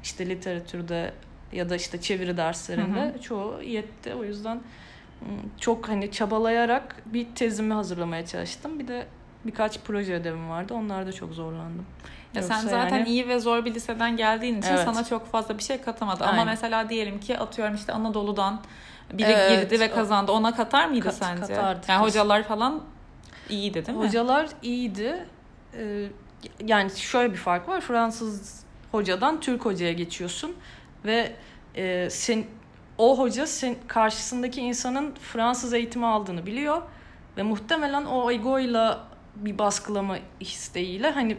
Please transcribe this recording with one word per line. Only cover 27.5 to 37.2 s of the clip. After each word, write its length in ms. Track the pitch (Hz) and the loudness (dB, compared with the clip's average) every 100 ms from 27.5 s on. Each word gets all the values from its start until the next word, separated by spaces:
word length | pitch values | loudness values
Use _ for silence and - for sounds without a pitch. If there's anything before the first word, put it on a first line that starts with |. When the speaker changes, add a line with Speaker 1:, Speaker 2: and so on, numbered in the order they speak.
| 175 175 | 0 0
Speaker 1:
var. 140 | 370 | -4
Fransız 840 | - 240 226 220 220 202 - - - - - 220 | 0 2 2 0 -6 -8 -12 -18 -20 -20 -4 -2
hocadan 440 | 190 185 262 320 | 0 2 2 2
Türk 260 | - 247 233 | 0 0 0
hocaya 280 | 185 170 | 0 0
geçiyorsun 600 | 170 170 - 175 - 311 349 - - - - 208 | 0 -4 -6 -8 -6 -8 -10 -14 -20 -20 -8 0
ve, 300 | 226 226 233 - - - - | 2 0 -4 -18 -20 -14 -6
e, 340 | 185 180 180 | -2 0 -2
sen, 340 | - - 220 - - - - - - | -2 0 0 0 -12 -20 -20 -16 6
o 220 | 226 262 | 6 8
hoca 280 | 254 214 311 | 4 2 -2
sen, 280 | - 254 233 - | -2 -2 -4 -2
karşısındaki 720 | 233 220 214 - 247 247 254 | 2 4 2 -4 -4 -4 -2
insanın 540 | 247 240 254 262 294 - | -2 -2 -2 -2 -4 -6
Fransız 580 | - 233 233 247 240 | -8 0 2 2 0
eğitimi 320 | 233 233 240 233 | 0 0 0 2
aldığını 400 | 214 196 175 180 | 2 0 -6 -4
biliyor 360 | 233 294 320 339 - - - | -4 0 0 -2 -16 -20 -20